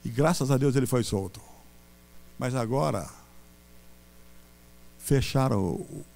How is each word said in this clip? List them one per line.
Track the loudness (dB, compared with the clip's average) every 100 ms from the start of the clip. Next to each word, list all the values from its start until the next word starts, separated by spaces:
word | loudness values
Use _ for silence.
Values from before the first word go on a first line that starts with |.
e | -6
graças | 2 2 2 2
a | 4
Deus | 4 2
ele | 2
foi | 0
solto. | 0 -2 -4 -12 -20 -20 -20 -20 -20 -20 -20 -20 -20 -8
Mas | -4
agora | -2 -2 0 0 -2 -6 -14 -20 -20 -20 -20 -20 -20 -20 -20 -20 -20 -20 -20 -20 -20 -20 -20 -20 -14
fecharam | 0 2 2 0 2 2
o | 0 -2 -8 -14 -16